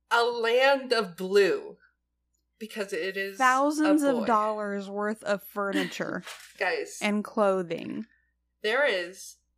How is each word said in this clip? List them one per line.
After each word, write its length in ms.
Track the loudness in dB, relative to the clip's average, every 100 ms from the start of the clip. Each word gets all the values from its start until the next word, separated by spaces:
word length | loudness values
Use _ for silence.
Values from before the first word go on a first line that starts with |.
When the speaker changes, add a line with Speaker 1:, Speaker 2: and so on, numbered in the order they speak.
| _
Speaker 1:
a 120 | 2
land 680 | 2 2 2 4 4 4 2
of 240 | 0 0 -6
blue. 600 | 2 4 6 2 -4 -16 _ _ _ _ _ _ _ _
Because 340 | -14 -8 -6
it 240 | -4 -4 -4
is 200 | -6 0
a 20 |
Speaker 2:
Thousands 640 | 2 4 2 2 2 4
of 140 | 4 2
Speaker 1:
boy. 40 | 2
Speaker 2:
dollars 640 | 2 2 -2 -4 -6 -6
worth 320 | -6 -4 -4
of 180 | -4 -4
furniture 800 | -4 -6 -2 -2 -4 -4 -6 -6 -10 -16
Speaker 1:
<laughs> 180 | -20 -6
Guys. 400 | -4 -2 -6 -6
Speaker 2:
and 240 | -2 -2
clothing. 800 | -2 0 2 2 -2 -6 -6 -10 -12 _ _ _ _ _
Speaker 1:
There 240 | -2 0 0
is 500 | 0 -4 -12 -18 -20 _